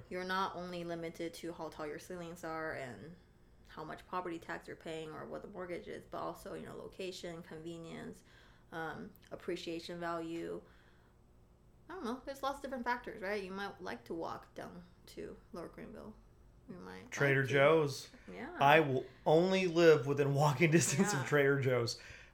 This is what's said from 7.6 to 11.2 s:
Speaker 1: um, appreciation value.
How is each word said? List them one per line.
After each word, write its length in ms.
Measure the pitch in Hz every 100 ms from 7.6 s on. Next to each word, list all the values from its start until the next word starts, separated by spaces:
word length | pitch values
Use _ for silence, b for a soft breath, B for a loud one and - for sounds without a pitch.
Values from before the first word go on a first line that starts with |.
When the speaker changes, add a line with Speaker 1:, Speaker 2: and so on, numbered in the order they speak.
| 165 165 165 156 156 - b b b b b
Speaker 1:
um, 380 | 165 160 147 202 - -
appreciation 680 | - - 175 175 165 170 175
value. 600 | 170 170 165 170 170 170 b b b b b b